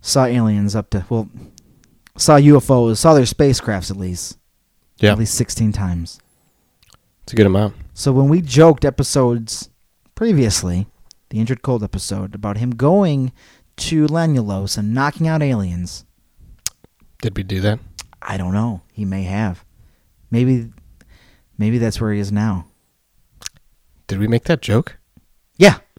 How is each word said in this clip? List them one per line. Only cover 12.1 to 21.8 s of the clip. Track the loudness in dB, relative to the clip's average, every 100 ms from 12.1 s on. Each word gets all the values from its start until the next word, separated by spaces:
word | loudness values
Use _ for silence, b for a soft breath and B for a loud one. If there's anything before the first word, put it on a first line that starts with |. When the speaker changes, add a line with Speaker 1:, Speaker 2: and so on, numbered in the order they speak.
| -8 -8
Speaker 1:
about | -8 -8 -6
him | -6
going | -2 2 2 2 0 -4 b b b b -14
to | -4 0 0
Lanulos | 0 0 0 -2 -6 -6 -6
and | -4
knocking | -2 -2 -2 -2
out | 0
aliens. | -2 -2 -4 -6 -8 -12 _ _ _ _ -20 -8 -8 _ _ _ _ _
Speaker 2:
Did | -8 -6
we |
do | -6 -4
that? | -2 -4 -8 -20 -20 _
Speaker 1:
I | -10 -6
don't | -4
know. | -2 -4 -6 _
He | -10 -6
may | -6
have. | -6 -4 -4 -6 _ _ _ _ _ _ _
Maybe, | 0 2 0 -4 -16 _ _ b b b b b -4
maybe | -2
that's | 0